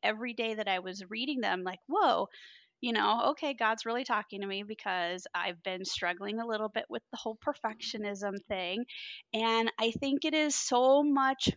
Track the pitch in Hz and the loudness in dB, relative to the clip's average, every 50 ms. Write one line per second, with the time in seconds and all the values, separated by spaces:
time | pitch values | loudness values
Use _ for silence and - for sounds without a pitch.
0 | - 214 214 214 247 247 233 233 226 226 220 214 208 202 190 185 180 185 185 196 | 0 0 0 0 -4 -6 -4 -2 -2 -2 -2 -2 -2 0 0 -2 -2 -4 -8 -10
1 | 190 180 214 220 247 277 294 254 214 196 185 185 180 185 185 - _ - 294 427 | -10 -8 -8 -6 -4 -4 -2 0 0 0 0 0 -2 -4 -8 -8 _ -2 2 4
2 | 370 285 139 85 - - - - - - - - - _ _ - - 240 233 214 | 4 4 4 4 2 -2 -6 -14 -20 -20 -20 -20 -20 _ _ -8 -4 -2 0 2
3 | 208 208 214 233 247 - 294 - - 196 269 220 233 214 226 220 - 226 233 240 | 4 4 4 4 2 2 0 0 -2 -4 -2 0 2 0 0 0 -2 -4 -2 -2
4 | 262 - 233 214 214 - 202 196 202 196 196 196 208 202 220 - - 202 185 180 | -2 0 0 -2 -2 -4 -8 -8 -6 -6 -6 -6 -6 -8 -10 -8 -4 -4 -2 -2
5 | 175 170 180 185 185 - - 180 175 190 175 165 - 196 185 185 190 185 - - | -2 -2 -4 -6 -8 -6 -4 -4 -4 -4 -4 -6 -6 -6 -6 -6 -6 -6 -6 -2
6 | 196 175 180 175 196 202 208 226 233 233 220 214 214 214 - 220 - - 240 233 | -2 -2 -2 -2 -4 -6 -4 -4 -2 -2 -2 -2 -2 -2 -4 -4 -6 -4 -6 -10
7 | - _ - - - 220 220 - - - 285 - - 220 220 220 - 220 - 214 | -10 _ -12 -8 -6 -6 -6 -4 -4 -4 -2 -2 -2 -6 -6 -6 -8 -8 -6 -4
8 | 208 208 202 190 202 202 190 202 - - 202 185 180 175 185 220 247 - - - | -4 -4 -4 -2 -4 -4 -4 -4 -6 -6 -4 -4 -2 -2 -2 -4 -4 -6 -10 -14
9 | - - - - - _ - 220 226 226 226 226 226 226 - - 226 233 226 - | -14 -14 -14 -16 -10 _ -2 0 2 4 4 4 4 2 2 2 0 0 0 0
10 | 277 269 277 277 - 311 302 311 302 294 277 - - - 254 247 254 262 269 285 | 0 0 0 2 2 2 2 2 2 2 2 0 0 2 4 6 8 8 8 8
11 | 294 294 277 269 269 269 269 - - - - | 6 6 4 4 4 2 2 2 2 0 0